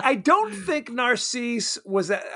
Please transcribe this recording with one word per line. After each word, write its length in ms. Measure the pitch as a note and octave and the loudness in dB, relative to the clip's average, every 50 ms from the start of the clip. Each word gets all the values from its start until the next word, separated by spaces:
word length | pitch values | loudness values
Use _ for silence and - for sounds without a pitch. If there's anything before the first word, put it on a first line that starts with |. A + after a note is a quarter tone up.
| - | 2
I, 60 | C4+ | 2
I 60 | C#4 | 2
don't 360 | G3+ F#3 C#4+ F4+ G4+ A4 G#4+ | 2 4 4 4 4 4 0
think 380 | - G3 F#3 F#4 D#4 D4 A#3 - | -4 -6 -4 -2 -2 -2 -2 -4
Narcisse 880 | A#3 B3 B3 B3 B3 - - - - B3 A#3+ A#3+ A#3+ A3+ - - - - - | -4 0 0 2 2 0 -2 -4 -4 -4 -4 -2 -2 -2 -2 -4 -6 -6 -4
was 240 | G3 F#3+ G3 F#3 F3 | -2 0 0 2 0
a, 100 | G3 F#3 - - - | -2 -2 -4 -4 0